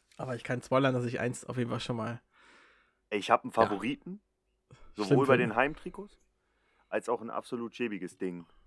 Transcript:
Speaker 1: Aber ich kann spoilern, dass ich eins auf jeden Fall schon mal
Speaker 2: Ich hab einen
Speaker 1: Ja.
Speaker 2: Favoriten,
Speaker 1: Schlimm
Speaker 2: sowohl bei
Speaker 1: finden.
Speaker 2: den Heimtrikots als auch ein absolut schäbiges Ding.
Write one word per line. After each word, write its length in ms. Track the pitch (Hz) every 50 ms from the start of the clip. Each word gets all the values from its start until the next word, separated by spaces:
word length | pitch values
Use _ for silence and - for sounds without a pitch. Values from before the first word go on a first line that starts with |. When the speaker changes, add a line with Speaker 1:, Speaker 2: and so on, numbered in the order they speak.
| _ _ _ -
Speaker 1:
Aber 160 | 131 127 123
ich 80 | 117 -
kann 200 | - 127 123 -
spoilern, 320 | - 131 131 139 135 127
dass 100 | 123 123
ich 140 | 117 123 -
eins 260 | - 123 123 - -
auf 100 | - 123 127
jeden 120 | 120 120
Fall 100 | 127 120
schon 160 | - - 123 113
mal 220 | 110 117 117 117 _ _ _ _ - - - - - - _ _ _ _ _ _ _ -
Speaker 2:
Ich 180 | 107 104 92 -
hab 140 | 120 - -
einen 100 | 123 -
Speaker 1:
Ja. 60 | 113 113 104
Speaker 2:
Favoriten, 540 | 104 95 101 123 147 - - 175 185 208 _ _ _ _ _ _ _ _ _ _ - - - - -
Speaker 1:
Schlimm 120 | - 104 95
Speaker 2:
sowohl 200 | 143 131 135 135
bei 60 | 135 120
Speaker 1:
finden. 120 | 123 117
Speaker 2:
den 40 | 107
Heimtrikots 640 | 117 131 147 160 - - 185 - - 202 208 _ _ _ _ _ _ _ _ _ _ _ _ _ _ _ -
als 200 | - 110 - -
auch 120 | 120 113
ein 80 | 110 117
absolut 460 | - 90 - - 131 117 117 110 -
schäbiges 420 | - 123 113 104 92 90 85 - -
Ding. 300 | 95 92 90 87 82 - - - -